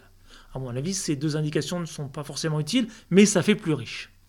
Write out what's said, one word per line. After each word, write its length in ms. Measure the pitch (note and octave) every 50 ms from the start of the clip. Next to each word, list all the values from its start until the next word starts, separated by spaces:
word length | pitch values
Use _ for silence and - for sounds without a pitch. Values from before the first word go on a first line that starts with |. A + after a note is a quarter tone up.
| - - - - - - - - - - -
À 60 | C3+
mon 160 | C3 B2 A#2
avis, 180 | C3 C#3+ F#3 F#3+
ces 220 | - - E3 D3+
deux 200 | C3 D#3 D#3 C#3+
indications 440 | D#3 D#3 D3+ D3+ D#3 - - F3+ F3
ne 60 | E3+
sont 200 | D#3+ - - C#3+
pas 160 | C3+ - D3+
forcément 380 | C#3+ - C#3+ - - D#3+ D3+ D3+
utiles, 260 | D3+ - A3+ C4 A3+ - - - - -
mais 160 | E3+ G3 G#3
ça 160 | G3 - F3+
fait 140 | - G#3 G#3
plus 180 | - - D#3+ D3
riche. 360 | A#2+ A2 - - - - - - - _